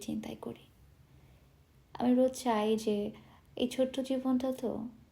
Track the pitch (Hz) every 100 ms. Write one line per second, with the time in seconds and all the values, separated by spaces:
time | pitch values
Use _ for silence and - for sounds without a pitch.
0 | - 214 - - - - - - - -
1 | - - - - - - _ _ _ -
2 | 247 247 262 - 247 214 214 220 220 208
3 | 208 - - - - - 247 - 262 269
4 | 262 262 262 254 262 262 240 - 233 -
5 | -